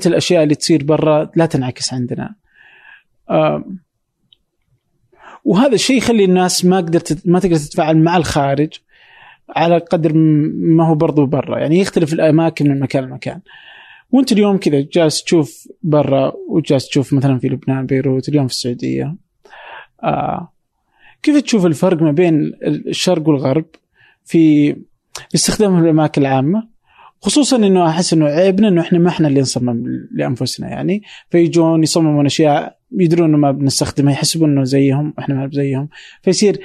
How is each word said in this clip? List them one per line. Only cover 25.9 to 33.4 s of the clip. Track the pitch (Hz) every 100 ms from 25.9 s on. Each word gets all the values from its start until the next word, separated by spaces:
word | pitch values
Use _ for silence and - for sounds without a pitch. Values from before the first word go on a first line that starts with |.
| 156 151 151
العامة؟ | 135 135 135 208 226 _ _ _ - _ 208
خصوصًا | 302 269 254
إنه | 202 185 170
أحس | 160 180
إنه | 165 151
عيبنا | 147 190 190 220
إنه | 175
إحنا | 165 175
ما | 175
إحنا | 170 156
اللي | 135
نصمم | 131 - 123 117 123 127 131
لأنفسنا | - 147 123 131 - -
يعني، | - 147 202 208 - _
فيجون | 175 170 160 165 165
يصممون | 156 175 160 147 143
أشياء | - 156 147 175 - _ -
يدرون | 175 170 165
إنه |
ما | 151